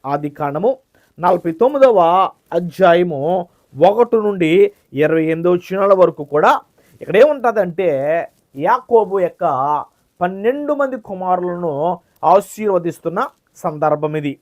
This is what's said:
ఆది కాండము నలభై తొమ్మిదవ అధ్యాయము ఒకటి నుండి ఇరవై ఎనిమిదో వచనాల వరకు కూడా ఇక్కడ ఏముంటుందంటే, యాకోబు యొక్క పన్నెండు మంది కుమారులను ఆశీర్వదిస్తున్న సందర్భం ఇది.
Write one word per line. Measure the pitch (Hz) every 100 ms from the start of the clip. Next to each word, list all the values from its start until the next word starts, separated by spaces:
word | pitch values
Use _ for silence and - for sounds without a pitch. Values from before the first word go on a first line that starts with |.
| 135
ఆది | 143 147
కాండము | 143 147 147 214 262 _ _ _ -
నలభై | 175 180 170
తొమ్మిదవ | 160 247 285 262 208 165 185 190 _ _
అధ్యాయము | 170 175 147 185 170 180 143 151 180 175 _ _ 131 175
ఒకటి | 214 233 233
నుండి | 208 196 160 175 202 _ _
ఇరవై | 135 151 160
ఎనిమిదో | 160 165 170
వచనాల | 180 - 190 202
వరకు | 190 170 156
కూడా | 147 147 196 - _ _ _ _
ఇక్కడ | - 180
ఏముంటుందంటే, | 294 285 233 214 180 165 180 135 143 165 - _ _ 135
యాకోబు | 160 240 - 233 202 196
యొక్క | 175 - 170 131 139 147 - _ _ _
పన్నెండు | 180 190 214 277 294
మంది | 285 269 254
కుమారులను | - 190 185 180 180 175 175 139 165 175 _ _
ఆశీర్వదిస్తున్న | 151 190 196 - 214 185 170 151 170 180 269 _ _ _
సందర్భం | 175 151 151 147 151 156
ఇది. | 147 135